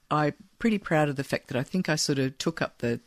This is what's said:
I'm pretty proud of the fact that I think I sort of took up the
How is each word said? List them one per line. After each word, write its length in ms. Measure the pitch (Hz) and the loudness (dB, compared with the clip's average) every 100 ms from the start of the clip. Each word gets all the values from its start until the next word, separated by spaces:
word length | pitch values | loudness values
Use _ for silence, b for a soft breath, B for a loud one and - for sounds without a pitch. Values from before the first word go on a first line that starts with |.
| - | -2
I'm 220 | 151 147 - - - | 0 0 -2 -14 -2
pretty 200 | 233 202 | 0 0
proud 320 | - 156 147 | 2 2 2
of 60 | 139 | 0
the 80 | |
fact 240 | 135 - - | -2 -4 -2
that 100 | 127 | -4
I 40 | |
think 280 | 131 185 175 | -2 -2 0
I 60 | 151 | 0
sort 220 | - 139 | 0 0
of 200 | 131 - | 0 -2
took 240 | 165 - | -4 -2
up 160 | 135 - | -6 -4
the 220 | 120 117 | -4 -4